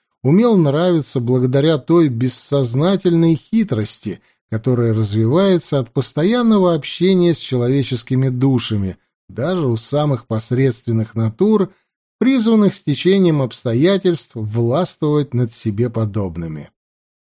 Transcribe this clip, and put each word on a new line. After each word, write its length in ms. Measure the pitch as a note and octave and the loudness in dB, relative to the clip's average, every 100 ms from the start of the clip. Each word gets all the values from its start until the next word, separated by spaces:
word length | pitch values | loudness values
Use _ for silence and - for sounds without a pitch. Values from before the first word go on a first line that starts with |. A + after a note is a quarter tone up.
| _ _ | _ _
умел 340 | B2+ F3+ A#3+ G3+ | 2 4 4 4
нравиться 640 | D3 C#3+ F3+ E3+ C3 C3 | 2 2 0 0 -2 -4
благодаря 560 | A#2 B2+ B2+ C#3 D3+ D3+ | -2 0 0 2 2 0
той 320 | - E3+ D#3 | 2 2 2
бессознательной 1300 | A#2 B2+ - - C#3 B2 B2 E3+ F#3+ F#3 E3 E3 | 0 -4 -6 -4 -2 0 0 0 0 2 2 2
хитрости, 840 | D#3+ - A3 G#3+ A2 G#2 - G#2+ F2 _ _ _ | 0 0 -2 0 -2 -4 -8 -10 -12 _ _ _
которая 440 | A2 B2+ A#2+ A#2 | -4 0 0 2
развивается 840 | A2 G#2 G#2+ A2+ D#3+ G3 F3 - C#3+ | 0 0 0 2 2 2 0 0 -4
от 120 | A#2+ | -2
постоянного 840 | - - - F3 B3 A3+ G#3 F3+ | -4 -4 -2 0 2 2 2 2
общения 600 | D#3+ - - F#3 F#3+ F3 | 0 -4 -2 2 4 2
с 40 | D#3+ | 0
человеческими 880 | - B2+ A#2+ C#3 A#2+ A#2+ - C3 C3 | -2 -2 0 0 -2 -6 -2 -2 0
душами, 680 | B2 C3+ B2+ - G#2+ F#2+ F2+ _ _ - | 0 2 2 0 -4 -4 -8 _ _ -16
даже 380 | G2 D3 F#3 C3+ | -8 -4 -2 -2
у 100 | A2+ | -2
самых 500 | - C#3+ D3 C3 - | -2 -2 0 -2 -4
посредственных 880 | A2 - B2+ C3+ A#2 - A2+ A2 | -6 -2 0 0 0 -2 -2 -2
натур – 600 | A2+ A2+ A2+ G#3 G#3+ F#3 _ _ _ _ - | -2 -2 0 2 2 0 _ _ _ _ -2
призванных 560 | A#3+ C4 A3 A3 G3 | 0 2 2 4 2
с 80 | - | 0
течением 600 | - C#3 F3 G3 F3+ D3 | -4 -2 2 4 4 2
обстоятельств 920 | B2+ - B2 A#2 E3 G3 F#3+ E3+ - | -2 -4 -2 0 2 2 0 -2 -6
властвовать 1000 | A#2 G#2+ A2+ A#2 C#3+ F3+ - D3+ D3 C3+ | -10 -6 -2 0 0 -4 -4 -2 0 -2
над 180 | A#2+ A#2+ | -2 -4
себе 380 | - A2+ G#2 A#2+ | -4 -4 -2 -2
подобными. 800 | A2+ G#2+ G2+ F#2+ E2 E2 D#2 D2 _ _ _ _ _ | -2 -4 -4 -6 -6 -10 -10 -14 _ _ _ _ _